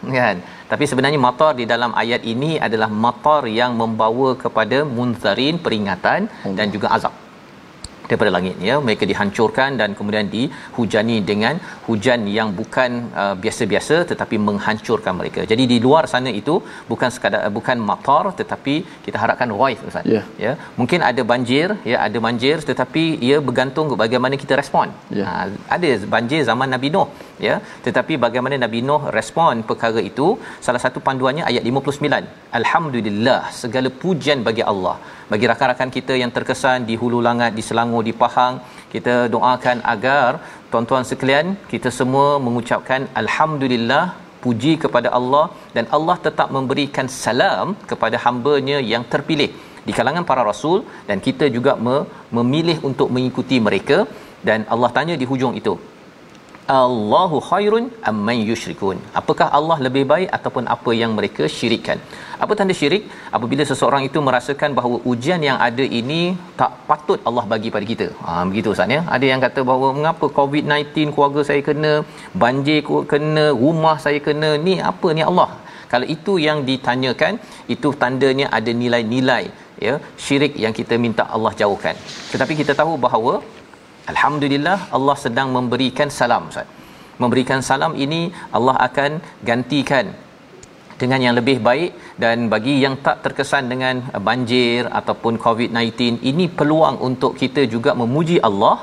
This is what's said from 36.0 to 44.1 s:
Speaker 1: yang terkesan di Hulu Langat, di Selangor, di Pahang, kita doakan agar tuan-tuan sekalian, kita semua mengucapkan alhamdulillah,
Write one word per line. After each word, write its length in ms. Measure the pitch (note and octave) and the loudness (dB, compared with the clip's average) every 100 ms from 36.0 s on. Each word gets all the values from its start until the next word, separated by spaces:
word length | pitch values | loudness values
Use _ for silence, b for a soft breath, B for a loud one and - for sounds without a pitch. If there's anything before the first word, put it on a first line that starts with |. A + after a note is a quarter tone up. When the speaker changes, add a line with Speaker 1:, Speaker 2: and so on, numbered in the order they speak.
| B2 C3 | -2 -2
Speaker 1:
yang 100 | B2 - | 0 -4
terkesan 440 | - B2+ C3+ B2+ A#2 | -4 0 2 0 0
di 60 | A2+ | -2
Hulu 180 | A#2+ A#2+ A#2 | 0 2 2
Langat, 240 | A#2+ A#2 G#2+ | 2 0 -2
di 60 | A2+ | -2
Selangor, 340 | A2+ A#2 A#2 A2 | 0 0 0 -2
di 60 | A2 | 0
Pahang, 340 | A#2+ - B2+ C3 B B B | 0 2 0 0 B B B
kita 200 | A2+ B2 B2 A#2+ | -4 0 2 2
doakan 440 | A2+ A#2+ B2+ B2+ A#2+ A2+ | 2 2 2 0 0 0
agar 360 | A2 B2+ C#3 B2 D3+ B B - | 0 2 2 2 0 B B -4
tuan-tuan 340 | A#2+ A#2 C3+ B2 | -2 0 0 0
sekalian, 360 | C3+ C3 C#3 E3+ G3 - | -2 2 2 2 -4 -6
kita 180 | A#2 B2+ - | -4 -4 -2
semua 280 | B2+ C3 C#3+ C#3+ B2 | 0 4 4 4 0
mengucapkan 560 | A#2+ A#2 A#2 - C3 C3+ A#2 | -2 -2 -4 0 -2 -2 -4
alhamdulillah, 840 | A2 - D#3 D3+ C3+ B2 A#2 C#3 F3+ | -4 0 0 0 0 0 2 2 0